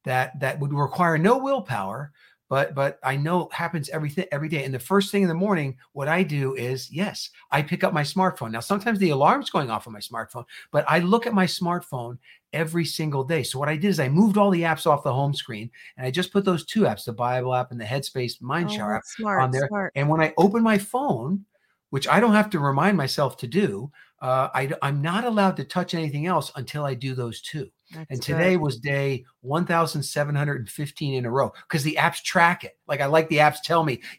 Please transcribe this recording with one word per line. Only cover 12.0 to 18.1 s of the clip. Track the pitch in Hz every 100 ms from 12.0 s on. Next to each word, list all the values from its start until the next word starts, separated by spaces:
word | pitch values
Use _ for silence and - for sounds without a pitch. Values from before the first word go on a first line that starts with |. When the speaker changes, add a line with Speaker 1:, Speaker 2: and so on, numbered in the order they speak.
| 120 123 _ - _
Speaker 1:
every | 147 160 170
single | 165 - 156 143
day. | 131 160
So | 123 131
what | 147
I | 156
did | 196
is | 165
I | 131
moved | 151 214 196
all | 202
the | 175
apps | 165 156
off | 165 143
the | 143
home | 123 143
screen, | 139 - 110 113 - - -
and |
I | 127
just | 131 -
put | 202
those | 196 175
two | - 220
apps, | 165 104
the | -
Bible | 110 123 127 127
app | 127 123
and | 120
the |
Headspace | 110 135 139